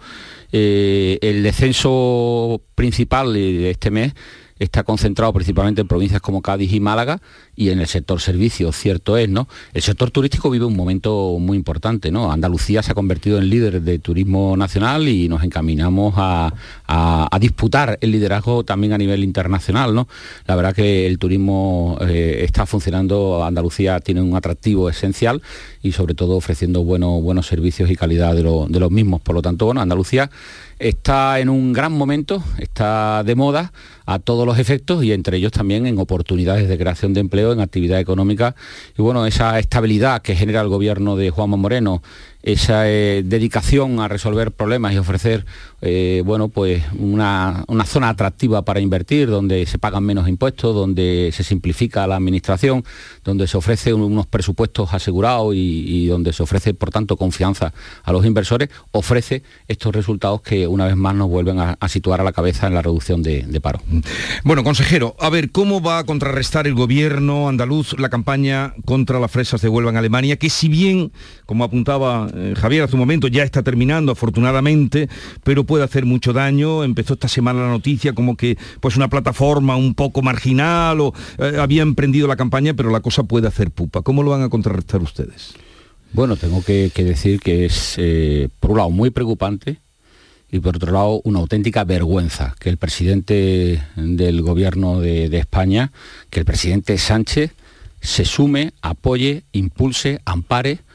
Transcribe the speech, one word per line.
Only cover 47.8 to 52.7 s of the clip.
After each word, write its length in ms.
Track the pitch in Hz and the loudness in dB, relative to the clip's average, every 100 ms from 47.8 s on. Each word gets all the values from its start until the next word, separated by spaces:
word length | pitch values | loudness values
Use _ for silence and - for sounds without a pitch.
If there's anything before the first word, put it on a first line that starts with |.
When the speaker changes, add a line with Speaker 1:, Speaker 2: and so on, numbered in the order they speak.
| 104 | 0
Speaker 1:
zona 220 | 143 117 | 0 0
atractiva 560 | 104 98 - 123 107 | 0 -2 -2 0 0
para 160 | - 98 | 0 0
invertir, 480 | 98 92 87 147 123 | 0 -2 0 0 2
donde 380 | 101 98 92 90 | 0 0 0 -2
se 120 | - | -2
pagan 260 | 107 98 | -2 -2
menos 260 | 101 98 87 | 0 0 0
impuestos, 440 | 90 135 131 117 | 0 -2 0 0
donde 580 | 104 95 95 90 87 87 | 0 0 0 0 0 0
se 100 | - | -2
simplifica 640 | 87 95 87 - 117 101 95 | -2 -2 -2 -2 -2 -2 -2
la 80 | 95 | 0
administración, 680 | 92 92 - 95 135 | 0 0 -2 0 2